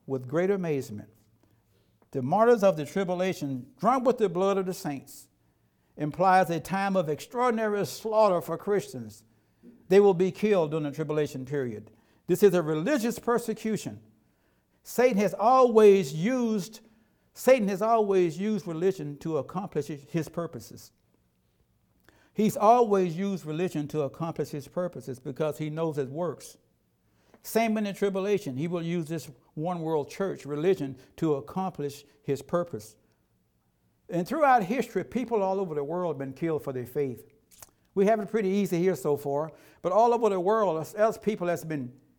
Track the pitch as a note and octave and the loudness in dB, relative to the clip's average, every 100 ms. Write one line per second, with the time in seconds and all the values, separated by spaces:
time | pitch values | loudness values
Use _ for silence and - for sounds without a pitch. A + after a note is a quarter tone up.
0 | - C3+ B2+ D#3 F#3 G3 F3 C#3+ B2 G#2 | -6 -6 -2 0 0 0 0 -4 -4 -12
1 | - _ _ _ _ _ _ _ _ _ | -16 _ _ _ _ _ _ _ _ _
2 | _ C#3 B2+ F#3+ A3+ A#3 G3 D#3 C#3 G3 | _ -6 0 4 6 6 4 2 -2 -4
3 | F#3 F3 F#3+ - C#3+ C3 A#2+ - G3+ C4+ | -2 0 -2 -2 -4 -6 -10 -4 0 2
4 | B3+ B3 G3+ E3+ G3 G3 F#3 F3 D#3 C3+ | 2 2 0 0 0 0 -2 -6 -6 -8
5 | - - - _ _ _ _ _ _ - | -12 -20 -20 _ _ _ _ _ _ -8
6 | D3+ C#3+ F#3+ F#3 F3 E3+ - F#3+ G3 F#3+ | -6 0 4 4 4 -2 -4 -4 0 0
7 | D#3 D3 - B3 B3 A3+ A3 G#3 F3 - | 0 -4 -6 -2 0 0 -2 -2 -4 -6
8 | A3 G#3+ G#3+ F3 - E3 - G3+ - C3 | -2 4 4 4 -2 -6 -2 -2 -2 -12
9 | G#2+ - _ _ _ _ - - - F#3+ | -14 -16 _ _ _ _ -20 -12 4 6
10 | G3+ F3 F#3 - G#3+ F#3+ D#3 D#3 D3 C#3+ | 8 6 0 0 0 2 2 -2 -4 -6
11 | D3+ D3+ D3 C3 B2+ D3 B2+ G#2 G#2 _ | -4 -2 -2 -4 -6 -4 -4 -8 -14 _
12 | _ _ - F3 G#3 F3 D#3 D#3 F#3 D4+ | _ _ -4 4 6 6 0 -2 0 0
13 | A#3 A#3 - A#3+ A#3 G#3+ A3 G#3 - G#2 | 0 -4 -2 -2 -2 -6 -4 -4 -6 -12
14 | - _ _ _ _ _ _ _ - - | -20 _ _ _ _ _ _ _ -10 2
15 | B3+ G3+ G3+ G3 G#3+ C4 B3 A3 G#3+ G3 | 2 4 0 2 4 6 6 8 8 8
16 | D3+ D#3 G3 C4 A#3 A3 E3+ - - _ | 4 -2 -2 0 0 -2 -4 -12 -20 _
17 | _ _ _ - - C4 G3+ F#3+ A3 A#3 | _ _ _ -2 4 6 4 0 2 2
18 | G#3 F#3+ F3 D3+ G#3 G#3 F3 D#3+ F#3+ F#3 | 4 2 2 0 -4 -4 -4 -2 -2 -2
19 | D3 C#3+ E3 D3+ C3 F3+ G3 D#3 C#3 D3 | -6 -8 -4 -4 -4 -8 -6 -6 -6 -10
20 | C#3 E3 D#3 - E3 A#2+ A2 - - _ | -6 -6 -4 -8 -8 -10 -16 -20 -20 _
21 | _ _ _ _ _ _ _ _ _ _ | _ _ _ _ _ _ _ _ _ _
22 | _ _ _ - G#3+ - G#3 B3 A#3 G3 | _ _ _ 0 0 4 6 6 6 2
23 | F3+ D#3+ G3 F#3+ D3+ D#3 F3+ D#3 D3 D3+ | 0 -2 -4 -4 -6 -4 -4 -4 -4 -4
24 | C#3 C3+ E3 E3 D3 D3+ C3 - F3+ C#3+ | -4 -4 -8 -6 -6 -8 -8 -6 -6 -8
25 | C3 B2 D3+ B2+ D#3 D3 D#3 D#3 E3 D3 | -12 -12 -10 -4 -4 -4 -6 -4 -4 -4
26 | C3 C#3+ F3 B2 - - _ _ _ _ | -6 -4 -6 -8 -14 -20 _ _ _ _
27 | _ _ _ _ - A3 A3+ G#3+ G#3 F3+ | _ _ _ _ -4 -2 0 0 -2 -2
28 | G3+ F#3+ G3 G3 D#3 B2+ E3+ E3+ E3 F3 | -2 -2 -2 -2 -2 -6 -4 -4 -4 -4
29 | D3+ E3 - - _ - D#3+ F3 D#3+ D#3 | -4 -8 -10 -20 _ -8 -6 -4 -2 -2
30 | C#3 - G3 C#3 C#3 D3 E3+ F#3 C#3 C3 | -2 -6 -6 -6 -8 -2 0 0 -2 -10
31 | - - E3 C#3+ C3+ F#3+ F#3+ - C#3+ - | -14 -4 -2 -2 -4 -6 -6 -6 -8 -10
32 | - _ - C3+ - F3 F3 G#2+ - - | -20 _ -6 -6 -2 -4 -2 -8 -14 -20
33 | _ _ _ _ _ _ _ _ _ _ | _ _ _ _ _ _ _ _ _ _
34 | - E3+ F3 D#4+ D4 B3 F3 A3 A3 F#3 | -8 -6 -2 2 4 4 2 -2 -2 -4
35 | - A#3+ C4 A3+ F#3+ F#3+ F#3 D3 C#3+ F3 | -4 -6 -2 -2 0 -2 -2 -4 -4 -4
36 | F3 C#3 C3+ C3 E3 D3+ D3+ C3 A#2+ D3 | -4 -4 -8 -6 -4 -4 -4 -8 -6 -4
37 | C#3 A#2+ - _ _ - - _ _ F#3+ | -4 -6 -16 _ _ -20 -20 _ _ 0
38 | G3 A3 G3+ A3 F#3+ G3+ F#3+ E3+ F#3 F3 | 2 2 0 -2 0 2 0 2 0 0
39 | D3+ C#3+ C#3+ C#3+ D#3+ - - _ F3 F#3+ | 0 -2 -2 -4 -4 -10 -20 _ 0 4
40 | A#3 A#3 A3 F#3+ F3 A3 G3 D#3+ D#3 G#3 | 4 4 2 2 2 2 2 0 -4 0
41 | A3 G#3+ - A3 F3 E3 D#3+ D#3 A#2+ - | 0 2 -4 -2 -2 -2 -4 -6 -6 -12
42 | _ | _